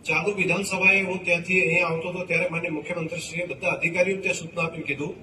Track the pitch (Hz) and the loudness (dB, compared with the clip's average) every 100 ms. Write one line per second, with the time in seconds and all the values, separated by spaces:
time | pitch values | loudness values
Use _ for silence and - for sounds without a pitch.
0 | - 160 180 196 185 185 196 190 220 190 | 0 0 2 0 2 2 0 2 4 4
1 | 185 185 - 170 170 185 160 175 175 165 | 2 -2 0 0 2 2 4 4 2 0
2 | 180 180 175 165 180 165 170 151 143 175 | -4 -6 -2 0 0 -2 -2 -4 -4 -4
3 | 160 170 - 165 175 190 180 185 180 170 | -4 -6 -6 -6 -6 -2 -2 0 0 2
4 | 180 190 190 180 160 170 165 165 147 135 | 2 2 0 -2 -4 -2 -2 -2 -6 -4
5 | 156 - | -4 -6